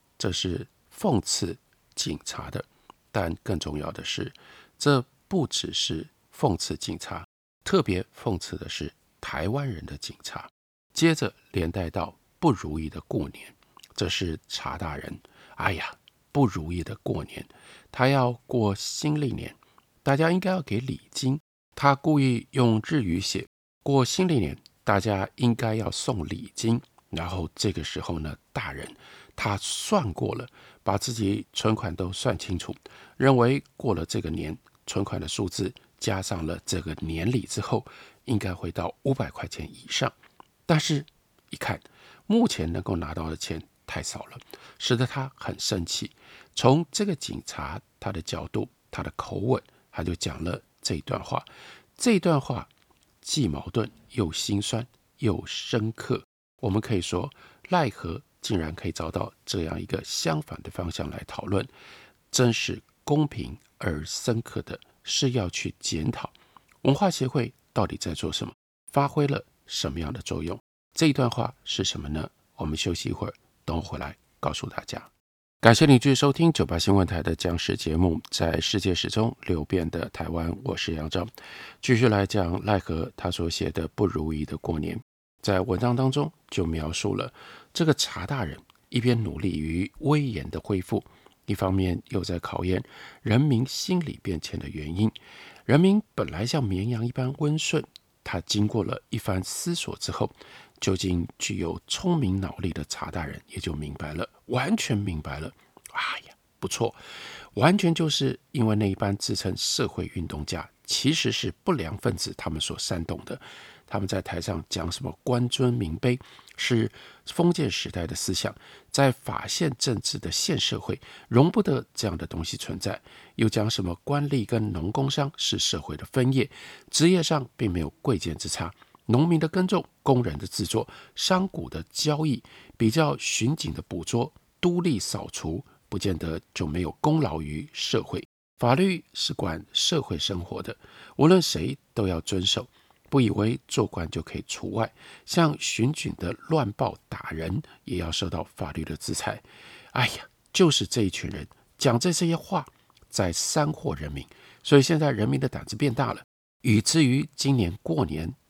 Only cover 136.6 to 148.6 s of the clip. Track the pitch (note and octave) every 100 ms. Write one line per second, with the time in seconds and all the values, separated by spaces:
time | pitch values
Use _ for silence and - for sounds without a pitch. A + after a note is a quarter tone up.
136.6 | D#2 E2 E2+ - D3+ D#3 A#2 D#2+ D2 D2+
137.6 | D3 - - B2 - - - _ _ -
138.6 | A#2+ C#3 F#3+ F3 - - - - - E2
139.6 | - - - D#3+ - E2 - F#2 F2+ -
140.6 | - - - - - - D3+ F#3 D#3 -
141.6 | E2 C#3 _ - F#2+ E2+ - F#2+ F2+ -
142.6 | - _ _ _ _ C#3 A2+ - G#2+ B2+
143.6 | - - G2+ - E2 - - - - -
144.6 | F#2+ G2 A2 - - - - - D#3+ -
145.6 | - - A2+ - - - F2 A2 - D#3+
146.6 | A2+ - B2 - - - - D#2 E2+ G2+
147.6 | - - - F2+ E2+ - F2 D#2+ - -